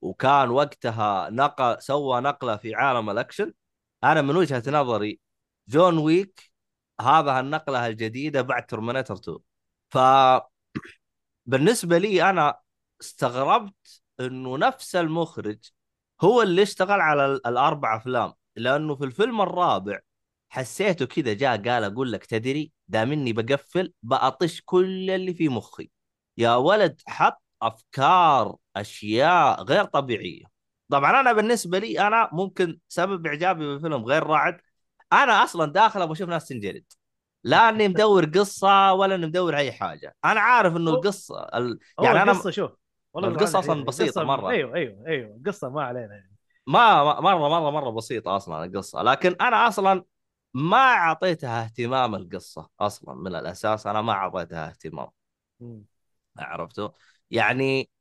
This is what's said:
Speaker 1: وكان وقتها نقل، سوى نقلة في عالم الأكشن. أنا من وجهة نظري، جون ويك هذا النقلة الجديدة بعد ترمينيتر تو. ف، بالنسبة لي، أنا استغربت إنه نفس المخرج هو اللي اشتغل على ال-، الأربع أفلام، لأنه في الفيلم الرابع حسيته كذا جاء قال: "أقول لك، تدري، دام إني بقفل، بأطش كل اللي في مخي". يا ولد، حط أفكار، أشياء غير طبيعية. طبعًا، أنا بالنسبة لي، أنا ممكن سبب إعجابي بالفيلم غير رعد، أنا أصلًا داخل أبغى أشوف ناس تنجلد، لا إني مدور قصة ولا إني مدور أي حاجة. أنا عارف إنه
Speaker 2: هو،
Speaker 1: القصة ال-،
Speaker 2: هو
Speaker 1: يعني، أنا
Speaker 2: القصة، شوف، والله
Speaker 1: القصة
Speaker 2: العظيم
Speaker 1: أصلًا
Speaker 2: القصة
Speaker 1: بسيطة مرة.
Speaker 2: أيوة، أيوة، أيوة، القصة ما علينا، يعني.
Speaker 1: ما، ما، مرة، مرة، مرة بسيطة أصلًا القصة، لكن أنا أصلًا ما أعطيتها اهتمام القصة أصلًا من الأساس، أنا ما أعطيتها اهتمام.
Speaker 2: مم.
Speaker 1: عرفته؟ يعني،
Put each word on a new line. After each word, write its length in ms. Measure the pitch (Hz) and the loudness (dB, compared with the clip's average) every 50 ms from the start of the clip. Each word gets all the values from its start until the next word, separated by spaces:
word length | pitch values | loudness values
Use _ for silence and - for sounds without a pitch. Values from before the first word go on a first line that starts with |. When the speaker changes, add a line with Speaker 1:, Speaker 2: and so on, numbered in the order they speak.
Speaker 1:
وكان 480 | - 92 95 - - 131 143 139 135 120 | -10 -10 -6 -2 2 4 4 4 4 2
وقتها 800 | 120 139 147 139 - - - 120 110 113 107 104 101 92 82 78 | 2 0 -2 -2 -4 -8 -8 -6 -4 -2 -2 -2 -2 -2 -4 -4
نقل، 520 | 107 123 143 143 - - 127 120 110 - | -2 0 0 0 0 0 -2 -2 -2 -2
سوى 400 | - - 135 147 143 135 123 120 | -4 -4 -4 -2 -2 -2 -2 -2
نقلة 360 | 127 143 143 - 135 120 107 104 | -2 -2 -4 -4 -4 -6 -6 -6
في 180 | - 110 107 | -6 -6 -2
عالم 340 | 110 135 139 127 117 107 104 | 0 0 0 0 0 -2 -4
الأكشن. 440 | 101 117 - - - - 208 339 - _ _ _ _ _ _ _ _ _ - | -4 -4 -6 -6 -6 -8 -8 -8 -8 _ _ _ _ _ _ _ _ _ 2
أنا 180 | 139 160 156 | 2 2 2
من 140 | 139 139 147 | 2 0 0
وجهة 280 | 185 175 139 139 123 110 139 | 0 0 0 -2 -4 -4 -2
نظري، 520 | 147 151 139 123 117 104 104 107 - - _ _ _ _ _ _ _ _ _ - | 0 0 0 0 -2 -2 -4 -4 -8 -10 _ _ _ _ _ _ _ _ _ -2
جون 280 | 113 151 185 180 170 160 | 2 4 4 4 4 2
ويك 540 | 151 156 160 190 202 - _ _ - _ _ _ _ _ _ _ _ _ _ - | 2 2 2 2 0 -2 _ _ -20 _ _ _ _ _ _ _ _ _ _ -4
هذا 380 | 117 131 151 160 151 143 131 131 | 0 2 4 4 4 2 0 -2
النقلة 480 | 127 139 156 156 - 143 135 123 120 117 | -2 -4 -6 -6 -6 -4 -4 -2 -2 -4
الجديدة 540 | 110 113 120 110 113 131 143 156 139 131 | -4 -6 -6 -6 -6 -6 -8 -4 -2 -2
بعد 240 | 123 131 127 123 - | -2 -2 -4 -6 -6
ترمينيتر 500 | - 123 107 110 120 120 131 131 - 101 | -8 -8 -8 -6 -4 -4 -4 -6 -6 -10
تو. 240 | - - - 80 - _ _ _ _ _ _ _ _ _ _ | -12 -10 -12 -14 -14 _ _ _ _ _ _ _ _ _ _
ف، 80 | - 131 131 131 135 135 131 127 127 123 - - _ _ _ _ - - - - - _ _ _ _ _ _ _ _ _ _ | 0 2 4 6 6 6 6 6 4 4 0 -4 _ _ _ _ -16 -16 -14 -16 -20 _ _ _ _ _ _ _ _ _ _
بالنسبة 520 | 123 135 131 147 202 247 - 185 170 170 170 | -2 0 2 4 2 2 2 0 2 2 2
لي، 320 | 190 220 190 175 - 196 | 2 2 2 2 2 2
أنا 300 | 190 170 147 147 - - _ _ _ _ _ _ _ _ | 2 2 2 0 0 -4 _ _ _ _ _ _ _ _
استغربت 1000 | - - - - 143 123 120 127 135 156 208 240 214 196 - _ _ _ - _ _ _ _ - | -20 -20 -8 -4 -4 -2 -2 -2 0 2 2 0 0 -4 -16 _ _ _ -20 _ _ _ _ -10
إنه 380 | 127 127 127 127 131 127 127 143 | -8 -8 -8 -8 -8 -8 -4 -2
نفس 380 | 208 262 254 - - - - | 0 0 -2 -4 -8 -6 -4
المخرج 640 | 180 165 156 160 170 165 160 - 113 101 104 107 - _ - _ _ _ _ _ _ _ _ _ - | -2 -2 -2 -2 -4 -4 -6 -6 -10 -10 -10 -10 -12 _ -20 _ _ _ _ _ _ _ _ _ 2
هو 200 | 165 190 247 240 | 4 4 6 6
اللي 200 | 220 190 170 185 208 | 4 4 4 2 2
اشتغل 380 | 202 - - 185 190 202 196 | 2 0 -2 0 0 2 2
على 240 | 165 156 151 143 139 | 2 2 2 2 2
ال-، 220 | 139 139 127 - 120 | 0 0 -2 -4 -2
الأربع 500 | 123 123 139 156 156 147 135 113 110 113 | 0 2 2 2 0 0 -2 -4 -4 -4
أفلام، 360 | - 127 127 120 104 85 - _ _ _ - | -4 -4 -2 -2 -2 -4 -6 _ _ _ -12
لأنه 400 | 110 117 127 139 147 156 151 143 | -6 -2 0 0 0 -2 -4 -6
في 80 | 131 143 | -6 -6
الفيلم 360 | 131 120 185 214 254 233 214 | -6 -2 -2 -2 0 0 -2
الرابع 580 | 190 175 175 175 175 156 104 95 95 101 98 - - _ _ _ _ _ _ _ _ _ | -2 -2 -2 0 0 0 0 0 -2 -6 -10 -10 -12 _ _ _ _ _ _ _ _ _
حسيته 560 | - 135 131 - - - 190 214 170 - 131 | -10 -8 -8 -8 -6 -2 0 0 0 0 -4
كذا 280 | - - 175 139 117 104 | -4 -4 -4 -2 -2 -2
جاء 240 | 98 139 135 117 104 101 | 0 0 0 0 -2 -2
قال: 200 | 120 123 120 107 | -2 -2 0 -2
"أقول 280 | 101 101 127 135 123 | -2 -4 -4 -6 -4
لك، 140 | 104 95 - | -6 -8 -8
تدري، 460 | - 117 110 117 131 135 151 151 160 _ _ _ - | -6 -6 -4 -4 -4 -4 -4 -6 -10 _ _ _ -4
دام 240 | 98 110 113 131 | -2 0 0 0
إني 220 | 151 151 135 120 110 | -2 -2 -4 -4 -2
بقفل، 600 | 113 113 117 139 139 - _ - 175 185 - - _ - | -2 -2 -2 -2 -2 -4 _ -4 -4 -4 -4 -8 _ -6
بأطش 580 | 117 131 - - 131 - - 180 165 165 - - | -2 -2 0 0 0 0 -2 -4 -4 -4 -6 -6
كل 460 | - 185 180 185 185 190 185 185 190 | 0 2 2 2 2 -2 -6 -4 -4
اللي 220 | 190 185 185 185 175 | -4 -4 -4 -6 -4
في 160 | 170 160 147 | -2 -2 -2
مخي". 400 | 127 104 - - - - - - _ _ _ _ _ _ _ _ _ - | -2 -4 -6 -10 -14 -18 -18 -18 _ _ _ _ _ _ _ _ _ 0
يا 180 | 117 117 120 | 2 4 4
ولد، 460 | 123 135 170 202 214 196 151 - - _ - | 4 4 4 4 4 2 2 0 -4 _ -12
حط 340 | - - 165 233 - - _ _ _ - | -4 0 0 0 0 -2 _ _ _ -6
أفكار، 920 | 113 113 - _ _ _ - 131 135 151 185 180 175 160 139 123 107 98 - - _ _ - | -6 -6 -6 _ _ _ -4 0 2 4 4 6 6 4 4 2 2 -2 -4 -12 _ _ -10
أشياء 880 | 98 107 - - - 107 104 107 120 143 165 180 170 147 123 101 - 92 | -10 -10 -10 -12 -12 -6 -2 0 2 4 4 4 4 4 4 2 0 -2
غير 220 | 117 151 202 196 | 0 0 0 0
طبيعية. 580 | - - 147 139 127 113 92 101 90 76 - - _ _ _ _ _ _ _ _ - | 0 -2 -4 -2 -2 -4 -6 -6 -8 -12 -14 -18 _ _ _ _ _ _ _ _ -2
طبعًا، 300 | 143 139 139 160 214 269 | 0 2 4 4 4 4
أنا 140 | 262 247 226 | 4 4 2
بالنسبة 460 | 214 208 226 240 208 - 170 180 190 | 2 2 0 0 -2 -2 -4 -4 -4
لي، 280 | 214 226 - 156 196 208 | -4 -2 -2 0 0 2
أنا 220 | 220 226 220 - 151 | 2 2 0 0 -2
ممكن 460 | 170 196 185 - - 185 165 151 - _ - | -4 -6 -4 -4 -4 -4 -4 -4 -8 _ -10
سبب 380 | - 175 175 196 196 175 160 156 | -6 -4 -2 -2 -4 -4 -6 -6
إعجابي 380 | 147 147 175 185 185 160 151 143 | -6 -2 -2 -2 -2 -2 -4 -8
بالفيلم 380 | 143 143 160 165 151 123 107 | -8 -6 -6 -4 -4 -4 -2
غير 180 | 120 143 160 151 151 | 0 0 0 2 2
رعد، 340 | 156 147 147 175 175 - _ _ _ _ _ _ _ _ _ - 175 | 2 2 2 0 -2 -6 _ _ _ _ _ _ _ _ _ 2 4
أنا 300 | 220 277 254 214 196 185 | 4 4 4 4 4 2
أصلًا 280 | - - 170 156 147 147 | 2 0 -2 -2 0 2
داخل 280 | 190 220 214 202 196 | 4 4 4 2 0
أبغى 120 | 175 156 156 | -4 -4 -4
أشوف 160 | 160 190 170 | -6 -8 -6
ناس 180 | 170 156 - - | -6 -6 -8 -8
تنجلد، 380 | 135 113 101 92 82 - - _ _ _ _ _ _ _ _ _ _ _ - | -12 -10 -8 -8 -10 -10 -14 _ _ _ _ _ _ _ _ _ _ _ -2
لا 260 | 117 151 185 226 226 | 2 4 6 6 6
إني 180 | 220 214 208 196 | 4 2 2 2
مدور 380 | 180 214 214 214 202 185 165 | 2 4 4 6 6 4 4
قصة 680 | 156 151 190 208 196 - - 196 196 196 196 196 196 190 | 4 2 0 0 0 -2 -2 2 4 4 6 6 4 4
ولا 220 | 190 196 196 190 | 4 2 0 0
إني 100 | 180 165 156 | -2 -2 -2
مدور 300 | 160 180 180 165 147 147 | -2 -2 -2 0 0 -2
أي 140 | 143 123 | -2 -2
حاجة. 440 | - - 104 85 76 76 73 71 - _ - | -4 -6 -8 -8 -8 -10 -16 -18 -8 _ 0
أنا 140 | 160 214 220 | 0 2 2
عارف 340 | 208 233 247 233 202 175 165 175 | 4 4 4 4 4 4 2 0
إنه 140 | 165 160 | 0 0
Speaker 2:
هو، 40 | - | 0
Speaker 1:
القصة 480 | 170 170 202 - - - - - 50 - | 0 0 -2 -2 -4 -8 -14 -14 -14 -10
ال-، 360 | - - 117 123 120 110 - _ _ _ - | -8 -6 -4 -4 -4 -6 -10 _ _ _ 0
Speaker 2:
هو 60 | - | 2
Speaker 1:
يعني، 160 | 131 143 165 | 4 4 4
أنا 100 | 196 202 | 4 4
Speaker 2:
القصة، 180 | 196 175 - 185 | 2 2 0 -6
شوف، 220 | - 208 170 123 - _ _ _ _ _ _ _ - | -6 -4 -6 -6 -8 _ _ _ _ _ _ _ -10
والله 160 | 175 - 117 | -6 -4 -2
Speaker 1:
القصة 300 | 117 147 208 196 160 190 | 0 0 0 0 0 0
Speaker 2:
العظيم 0 | |
Speaker 1:
أصلًا 220 | 165 147 160 147 | 0 0 -2 -4
Speaker 2:
القصة 60 | 131 127 | -4 -6
Speaker 1:
بسيطة 360 | 127 151 - 139 - 175 156 | -4 -2 -2 -2 -2 -2 -2
مرة. 260 | 135 139 120 101 - | -2 -2 -2 -2 -2
Speaker 2:
أيوة، 260 | 247 185 135 117 131 | -2 -2 -2 -4 -4
أيوة، 320 | 175 151 117 98 98 120 160 | -6 -6 -6 -8 -12 -8 -6
أيوة، 280 | 160 135 113 104 101 | -6 -6 -6 -10 -14
القصة 340 | 117 135 202 190 - 147 127 | -12 -8 -8 -8 -8 -8 -10
ما 140 | 131 151 143 | -8 -6 -6
علينا، 320 | 123 123 123 117 101 104 | -6 -8 -10 -10 -12 -16
يعني. 200 | 101 95 92 _ _ _ _ _ _ _ 131 | -20 -20 _ _ _ _ _ _ _ _ 0
Speaker 1:
ما، 360 | 151 214 240 220 190 151 143 | 4 6 6 8 6 6 6
ما، 160 | 151 - - | 4 2 2
مرة، 280 | 151 190 190 165 147 147 | 2 2 2 2 2 0
مرة، 200 | 160 170 156 143 | 0 0 0 -2
مرة 200 | 143 151 139 123 | -2 -4 -4 -6
بسيطة 460 | 110 113 110 - 127 107 - 87 98 | -6 -6 -8 -8 -8 -6 -4 -2 -4
أصلًا 280 | 98 - 90 80 78 85 | -4 -4 -6 -10 -8 -8
القصة، 360 | 90 95 98 92 - - - | -8 -8 -8 -8 -8 -6 -2
لكن 340 | 98 120 135 - - 180 180 - | 2 2 2 4 2 0 0 0
أنا 260 | - 247 233 214 226 233 | 0 0 2 2 2 2
أصلًا 360 | 196 208 196 190 190 185 180 _ _ _ _ _ _ _ _ _ - | 0 0 0 0 0 0 -2 _ _ _ _ _ _ _ _ _ -6
ما 240 | 127 151 170 208 254 | -4 -2 2 4 4
أعطيتها 840 | 269 254 233 196 170 165 160 - 185 185 165 160 143 123 113 117 113 | 4 4 4 2 2 0 0 0 -2 -2 -2 -2 -4 -6 -6 -4 -6
اهتمام 500 | 113 - - 117 117 131 131 127 113 104 | -6 -8 -6 -6 -2 0 0 0 0 -2
القصة 540 | 95 92 85 95 90 - - - 80 80 - _ - | -6 -10 -10 -14 -14 -14 -16 -18 -18 -20 -16 _ -6
أصلًا 360 | 101 104 - - - - 64 | -4 -4 -6 -8 -16 -18 -16
من 200 | 64 85 95 87 | -12 -10 -10 -8
الأساس، 520 | 80 65 85 95 - - 107 107 107 - 104 | -8 -10 -10 -10 -6 -4 -4 -4 -4 -4 -6
أنا 140 | 104 107 | -4 -4
ما 120 | 107 117 104 | -2 -2 -4
أعطيتها 560 | 98 95 90 87 92 85 82 85 82 78 80 | -4 -4 -6 -6 -8 -10 -10 -10 -12 -12 -12
اهتمام. 380 | - _ - 80 80 73 62 - _ _ _ _ _ _ _ _ _ - | -14 _ -16 -16 -14 -14 -14 -16 _ _ _ _ _ _ _ _ _ -20
Speaker 2:
مم. 260 | 120 120 117 107 104 _ _ _ _ _ _ _ _ _ _ - | -20 -20 -20 -20 -20 _ _ _ _ _ _ _ _ _ _ -16
Speaker 1:
عرفته؟ 560 | - 65 80 87 85 82 _ 98 104 101 - _ _ _ _ _ _ - | -14 -12 -10 -10 -12 -10 _ -10 -10 -10 -10 _ _ _ _ _ _ -6
يعني، 580 | - 113 107 107 123 131 135 135 135 135 - - _ _ | -2 0 0 0 0 0 0 -2 -2 -2 -4 -6 _ _